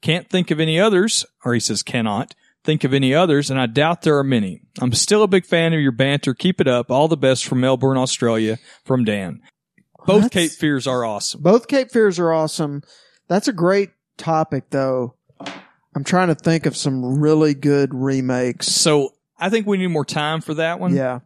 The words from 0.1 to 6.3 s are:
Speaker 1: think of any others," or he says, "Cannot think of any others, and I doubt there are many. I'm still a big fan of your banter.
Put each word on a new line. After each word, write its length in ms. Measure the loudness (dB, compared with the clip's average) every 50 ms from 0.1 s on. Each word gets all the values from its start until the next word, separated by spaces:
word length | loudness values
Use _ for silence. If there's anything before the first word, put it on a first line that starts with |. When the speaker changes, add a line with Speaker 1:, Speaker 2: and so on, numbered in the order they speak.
| -2 -2 -4 _
Speaker 1:
think 220 | -2 -2 0 -2
of 80 | -2 -2
any 180 | 0 0 0 2
others," 440 | 2 2 2 2 2 0 -2 -4 -6 _ _ _ -4
or 100 | -2 -2
he 60 | -2
says, 220 | -2 -2 -4 -6 -6
"Cannot 500 | -4 -4 -4 -2 -2 -2 -4 -6 -8 -12 _ _ _ _ _ _
think 180 | -2 -2 0
of 100 | 0 0
any 220 | 0 2 2 2 2
others, 360 | 2 2 4 2 0 0 -2
and 80 | -2 -2
I 60 | -2
doubt 360 | -2 0 0 0 0 0 0
there 160 | 0 0 2 2
are 60 | 2
many. 380 | 2 0 0 0 -2 -8 -12 _ _ _ -4
I'm 120 | -4 -2
still 300 | -2 -2 0 2 2 2
a 60 | 4 4
big 180 | 2 0 0
fan 260 | 2 0 2 2 2
of 80 | 2 2
your 120 | 0 0
banter. 420 | 2 2 0 0 0 -2 -2 -4